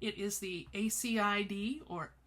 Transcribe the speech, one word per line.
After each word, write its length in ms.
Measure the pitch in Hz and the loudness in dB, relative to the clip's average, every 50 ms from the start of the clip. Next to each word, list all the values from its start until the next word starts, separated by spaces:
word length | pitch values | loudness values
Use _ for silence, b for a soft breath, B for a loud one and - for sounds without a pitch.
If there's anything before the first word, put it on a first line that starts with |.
It 180 | - 220 208 - | -2 -2 -2 -2
is 200 | 196 208 196 - | -2 -2 -2 -2
the 300 | - 190 185 175 170 - - | -4 -4 -4 -4 -6 -6 -4
A 140 | 202 208 220 | 0 0 2
C 300 | 220 - - 247 226 220 | 2 0 0 2 2 4
I 240 | 208 208 202 202 202 | 4 4 4 4 2
D, 400 | 196 202 202 202 220 262 302 - - | 2 0 0 0 0 -2 -2 -6 -6
or 240 | 175 175 160 - - - - | -6 -6 -6 -6 -8 -16 -20